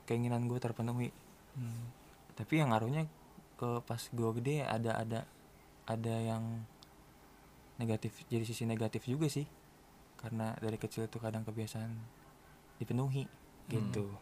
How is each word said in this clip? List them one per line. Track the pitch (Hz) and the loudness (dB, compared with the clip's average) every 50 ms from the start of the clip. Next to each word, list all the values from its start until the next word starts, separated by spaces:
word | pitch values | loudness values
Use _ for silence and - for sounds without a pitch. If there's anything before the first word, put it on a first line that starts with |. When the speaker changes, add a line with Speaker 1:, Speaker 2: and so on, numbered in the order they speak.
| - | 0
Speaker 1:
keinginan | - 117 117 120 120 120 120 120 | 2 2 4 4 4 4 2 2
gue | 120 120 127 | 2 2 2
terpenuhi. | - 120 113 - 117 117 120 123 123 120 - - - - - - - - - | 0 0 0 0 0 0 2 0 0 -2 -2 -8 -18 -20 -20 -20 -20 -12 -8
Speaker 2:
Hmm. | 135 123 117 117 117 120 117 - - - - - - - - - | -6 -6 -4 -4 -6 -8 -8 -10 -14 -20 -20 -20 -20 -20 -20 -8
Speaker 1:
Tapi | - 110 - - | -8 -2 2 4
yang | 160 156 135 | 6 6 6
ngaruhnya | 113 110 113 117 139 156 160 156 - - - - - - - - - | 6 4 4 2 2 0 0 -2 -4 -12 -20 -20 -20 -20 -20 -20 -10
ke | - - 120 120 120 | -4 -2 0 0 0
pas | 123 - 117 117 - | -2 -2 -4 -6 -4
gue | - - 117 117 113 110 | -4 -2 2 2 2 2
gede | 120 120 135 147 151 | 2 0 0 0 0
ada, | 135 - 107 113 117 117 110 | 2 0 0 2 2 2 2
ada, | 110 113 113 113 113 - - - - - - - - - - - - - | 2 0 0 -2 -2 -4 -6 -12 -20 -20 -20 -20 -20 -20 -20 -20 -18 -6
ada | - 117 113 113 117 113 113 | -4 -2 -2 0 0 0 2
yang | 113 113 113 113 113 113 113 113 113 110 - - - - - - - - - - - - - - - - - - - - - | 2 0 0 0 0 -2 -4 -6 -6 -10 -14 -20 -20 -20 -20 -20 -20 -20 -20 -20 -20 -20 -20 -20 -20 -20 -20 -20 -20 -20 -6
negatif, | - 117 113 110 110 - 113 - - - | -2 2 2 2 2 2 -2 -6 -6 -8
jadi | - - 117 113 | 0 0 0 0
sisi | 110 117 - 120 | 0 -2 0 0
negatif | 113 113 110 117 110 - 113 - | 0 2 2 2 0 0 -2 -2
juga | - 123 147 160 | 0 0 2 2
sih. | 151 135 143 147 - - - - - - - - - - - - - - | 2 2 0 -2 -4 -6 -18 -20 -20 -20 -20 -20 -20 -20 -20 -20 -20 -18
Karena | - - 113 113 110 110 110 113 | -10 -8 -4 -2 0 0 0 -2
dari | - 107 110 110 110 | -2 -2 -2 -2 0
kecil | - 110 - - 113 110 | -2 -4 -2 -2 -4 -2
tuh | - 113 | -4 -2
kadang | 113 110 110 110 | -2 -2 -2 -2
kebiasaan | 110 110 107 113 113 107 - 113 110 113 113 110 113 113 - - - - - - - - - - - - - - | -4 -4 -2 -2 -4 -2 -2 -4 -4 -4 -6 -6 -8 -12 -14 -18 -20 -20 -20 -20 -20 -20 -20 -20 -20 -20 -8 -8
dipenuhi | 120 - 117 120 131 139 131 139 131 | -4 0 2 2 2 2 2 0 0
Speaker 3:
Hmm. | - - - - - - - - - | -2 -8 -18 -20 -20 -20 -20 -8 -2
Speaker 1:
gitu. | 117 110 104 98 95 110 101 98 98 101 | 0 0 0 2 0 0 -2 -2 -4 -10